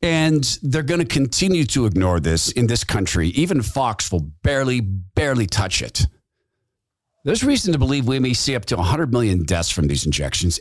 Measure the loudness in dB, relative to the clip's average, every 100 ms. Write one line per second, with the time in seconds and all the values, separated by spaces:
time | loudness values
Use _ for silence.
0 | 0 0 2 2 0 -4 -2 -2 0 0
1 | 0 0 0 0 0 2 2 2 2 2
2 | 2 2 2 0 0 0 0 0 -2 -2
3 | 0 0 0 0 0 0 -2 -2 -2 -2
4 | -4 -4 -4 -4 -2 0 2 0 0 -4
5 | -4 -2 0 0 0 0 -2 -2 -6 -2
6 | -2 _ _ _ _ _ _ _ _ _
7 | _ _ -2 0 2 2 2 0 2 2
8 | 0 2 0 0 0 -2 -2 -2 0 0
9 | 2 2 2 2 0 0 -2 0 0 0
10 | -2 -2 -2 -2 -2 -2